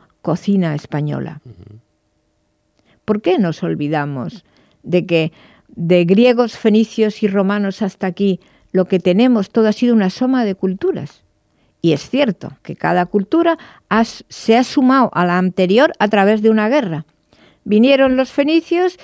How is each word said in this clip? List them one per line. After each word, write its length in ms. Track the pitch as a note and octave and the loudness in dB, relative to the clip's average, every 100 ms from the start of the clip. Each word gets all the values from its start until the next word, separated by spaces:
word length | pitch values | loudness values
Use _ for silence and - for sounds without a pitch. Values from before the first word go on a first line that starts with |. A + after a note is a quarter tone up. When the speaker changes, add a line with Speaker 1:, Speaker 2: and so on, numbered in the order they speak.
| _ _ | _ _
Speaker 1:
cocina 520 | - E3+ - G3+ E3 | -6 -4 -2 0 -2
española? 680 | D3 - D3 D3 C3+ B2+ D3 | -4 -6 -6 -6 -6 -10 -14
Speaker 2:
Ujú. 340 | B2 F#2 F#2 G#2+ _ _ _ _ _ _ _ _ _ _ _ _ | -20 -20 -20 -20 _ _ _ _ _ _ _ _ _ _ _ _
Speaker 1:
¿Por 180 | - G#3+ | -4 -2
qué 160 | E4 F4+ | 0 2
nos 240 | F3 D3+ | 0 -2
olvidamos 840 | F3 E3 D3 D#3 D3 C3+ A#2 A3+ _ _ _ _ | -6 -4 -4 -4 -4 -6 -10 -12 _ _ _ _
de 240 | - F3 F#3 | -4 -2 0
que 260 | E3 D#3+ - - _ _ | 0 -2 -8 -20 _ _
de 300 | - E3+ F3 | -8 0 0
griegos, 520 | E3+ G3 B3 A#3+ A#3 - | 2 4 4 2 -2 -2
fenicios 640 | A3 G#3+ A3 - G#3+ G3+ | 0 2 0 -2 -4 -2
y 60 | G#3 | -2
romanos 520 | G3 F#3+ G#3 G3 G3 | 0 0 -2 -4 -4
hasta 260 | F#3+ - F#3+ | -8 -6 -8
aquí, 340 | F3+ G3+ F3+ _ _ _ | -2 -2 -2 _ _ _
lo 120 | F#3 | -2
que 160 | F3+ F#3 | 0 0
tenemos 500 | F3+ F#3 B3+ A#3 G3 | 0 2 2 2 0
todo 180 | - A3 | 0 0
ha 40 | |
sido 220 | G#3+ A#3+ | 2 2
una 160 | A3+ F#3 | 2 0
suma 340 | - B3+ C4 | -2 -2 0
de 100 | G#3+ | -2
culturas? 680 | F#3+ G3 F#3 F#4 B3 C#3 _ _ _ _ _ _ _ | -4 -4 -2 -4 -4 -8 _ _ _ _ _ _ _
Y 140 | E3 | -2
es 140 | C#3+ - | -2 -2
cierto 440 | C4 C4+ E3+ - - | -2 -2 -4 -12 -16
que 140 | - - | -16 -6
cada 300 | D#3+ F3+ F3+ | -2 -2 0
cultura 520 | G#3 F#3+ E4 E4+ D#4+ - - - | -4 -2 0 0 -2 -8 -18 -4
has-, 360 | G#3+ A#3 - - | -2 -2 -6 -20
se 280 | - - A3+ | -6 0 2
ha 60 | |
sumado 480 | B3 - B3+ C4+ A#3 | 2 0 2 2 0
a 100 | - | 0
la 140 | F3 F3+ | -2 0
anterior 560 | F#3 F#3 F3+ G#3+ D#4 - | -2 0 0 2 2 0
a 80 | G#3+ | 0
través 340 | G#3+ G3 G#3+ | 2 2 2
de 80 | A3 | 2
una 180 | G#3+ G#3+ | 2 2
guerra. 380 | C#4+ G3+ D#3 - _ _ _ _ _ | 0 -2 -6 -10 _ _ _ _ _
Vinieron 520 | - G#3 B3+ C4+ C4+ B3+ | 0 4 4 4 2 0
los 160 | B3+ | -2
fenicios 680 | - C#4+ E4 - E4+ F#4 - | -2 0 0 0 0 0 -4